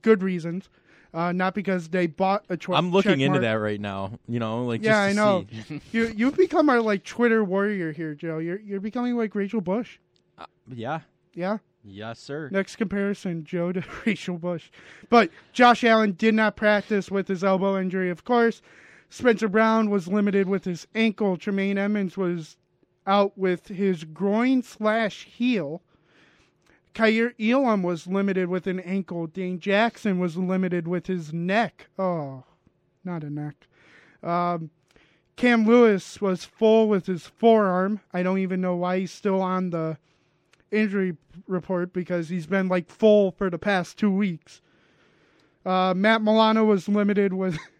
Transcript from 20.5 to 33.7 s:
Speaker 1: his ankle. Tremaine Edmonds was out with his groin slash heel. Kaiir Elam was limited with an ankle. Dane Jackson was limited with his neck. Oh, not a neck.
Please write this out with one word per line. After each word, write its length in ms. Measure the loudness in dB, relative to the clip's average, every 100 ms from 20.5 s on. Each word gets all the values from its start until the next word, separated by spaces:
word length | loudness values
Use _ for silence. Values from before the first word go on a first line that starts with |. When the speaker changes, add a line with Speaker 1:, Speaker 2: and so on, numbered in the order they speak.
| -2
Speaker 1:
his 220 | -4 -8 -8
ankle. 420 | -2 -2 0 -2 -2
Tremaine 400 | -4 -2 -2 -2
Edmonds 380 | -2 -2 -4 -4
was 380 | -4 -4 -8 -20 _ _ _ _ 0
out 320 | 2 2 0
with 300 | -2 -2 -6
his 360 | -2 0 -2
groin 580 | -6 -4 0 2 2 2
slash 640 | -2 -4 0 0 -2 -6
heel. 560 | -20 -4 0 0 -2 -10 _ _ _ _ _ _ _ _ _ _ _
Kaiir 380 | 0 2 2 0 0
Elam 420 | 0 2 2 0
was 240 | 0 -4 -4
limited 420 | -2 0 0 -2
with 180 | -2 -4
an 140 | -6
ankle. 460 | -4 -6 -6 -8 -8
Dane 320 | -8 -8 -6
Jackson 580 | -2 0 0 -2 -4 -2
was 180 | -2 -2
limited 520 | -2 0 0 -2 -2
with 180 | -6 -4
his 260 | -6 -6
neck. 540 | -6 -2 0 -2 _ -18 -6
Oh, 460 | -4 -4 -8 -12 _ _ _ _ _ _
not 180 | -10 -8
a 80 | -8
neck. 380 | -8 -10 -12 _